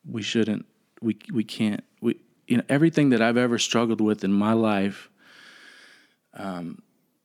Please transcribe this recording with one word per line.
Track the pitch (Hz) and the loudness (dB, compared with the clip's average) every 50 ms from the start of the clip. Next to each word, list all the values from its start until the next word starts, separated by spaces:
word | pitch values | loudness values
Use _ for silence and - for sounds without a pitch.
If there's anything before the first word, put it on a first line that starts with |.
| - 143 | -16 -12
we | 120 117 | -10 -8
shouldn't, | 101 - - 113 107 107 104 - - _ _ _ _ _ _ - | -6 -2 0 0 0 0 -2 -6 -8 _ _ _ _ _ _ -8
we, | 117 113 107 - - - - | -4 -4 -4 -6 -6 -8 -4
we | 113 107 | -4 -4
can't, | - - - 113 107 104 101 - _ _ - | -4 -4 -4 -2 -2 -2 -4 -8 _ _ -6
we, | - 120 117 - _ _ _ _ _ - | -4 -4 -4 -4 _ _ _ _ _ -2
you | 120 120 | -2 0
know, | - - | 0 0
everything | 135 143 160 165 160 156 147 139 | 2 2 2 2 4 4 4 4
that | 123 113 | 4 4
I've | 113 117 117 120 | 4 2 2 2
ever | 127 123 120 110 | 2 2 0 0
struggled | - - - 117 120 113 113 104 | -2 0 0 0 0 0 0 0
with | 107 107 107 107 - | 0 0 0 0 0
in | 95 | 0
my | 101 101 104 110 113 | 2 2 2 2 2
life, | 113 113 107 104 98 98 101 95 - - - _ _ _ - - - - - - - - - - - - - - _ _ _ _ _ _ _ - | 2 2 2 2 0 0 -2 -4 -8 -16 -20 _ _ _ -20 -20 -20 -20 -20 -20 -20 -20 -20 -20 -20 -20 -20 -20 _ _ _ _ _ _ _ -16
um, | - 101 98 92 87 85 82 - - - _ _ _ _ _ _ _ _ | -12 -10 -10 -8 -8 -8 -10 -12 -14 -18 _ _ _ _ _ _ _ _